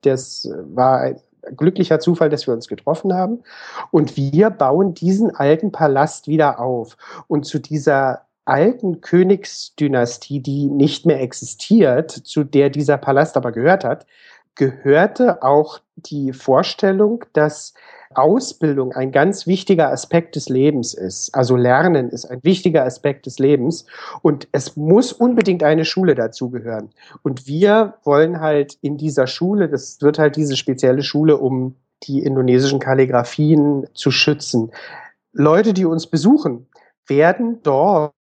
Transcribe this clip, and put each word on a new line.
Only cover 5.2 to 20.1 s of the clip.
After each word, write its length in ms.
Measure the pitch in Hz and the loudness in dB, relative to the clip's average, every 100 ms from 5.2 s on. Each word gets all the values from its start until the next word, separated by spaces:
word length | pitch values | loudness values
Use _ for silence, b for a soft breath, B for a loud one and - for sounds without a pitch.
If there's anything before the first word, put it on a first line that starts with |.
| 220 | 0
alten 380 | - 139 156 208 | 0 2 2 0
Palast 560 | - 156 135 156 - - | 0 0 2 0 -4 -4
wieder 320 | 156 143 - | 0 0 0
auf. 380 | 123 123 113 _ B B - | -4 -6 -8 _ B B -6
Und 180 | 151 | -4
zu 140 | 143 147 | -4 -8
dieser 680 | - 151 143 139 135 - _ _ - | -6 -2 0 2 0 -4 _ _ -4
alten 540 | 135 190 247 196 165 | 2 2 0 -6 -6
Königsdynastie, 1400 | - 175 185 196 - - - - 147 131 120 - - 143 | 0 2 4 2 -2 -16 -18 -4 0 0 -2 -6 -10 -8
die 280 | 131 143 139 | -6 -4 -2
nicht 380 | 139 147 - | 2 0 2
mehr 160 | 165 135 | 0 0
existiert, 880 | 131 - - - - 226 147 127 - | -4 -8 -16 -16 2 4 4 2 -2
zu 320 | - - - | -14 -8 -6
der 260 | 139 143 143 | 0 2 2
dieser 280 | 143 143 139 | 0 -2 0
Palast 380 | 139 135 156 | 0 0 0
aber 160 | 135 120 | -2 -4
gehört 320 | 113 143 190 | -2 2 2
hat, 220 | 117 - _ b b b _ | 0 -6 _ b b b _
gehörte 880 | - 135 131 139 147 202 - 247 - | -2 -2 0 2 4 2 2 0 2
auch 360 | 131 147 151 - _ | 2 2 0 -8 _
die 360 | - - 147 135 | -20 -12 -6 -6
Vorstellung, 920 | 131 - 131 185 - 196 190 208 233 - | -6 0 2 2 -2 -2 2 0 0 -4
dass 400 | - 151 151 - B B B B | 0 0 -2 -20 B B B B
Ausbildung 800 | - 147 233 - - 156 139 127 | 0 2 2 -2 -4 -2 -2 -4
ein 180 | 131 135 | -4 -2
ganz 360 | 135 190 196 175 | 2 2 0 -2
wichtiger 440 | 190 - 180 143 | -4 0 2 2
Aspekt 460 | 135 - | -2 -2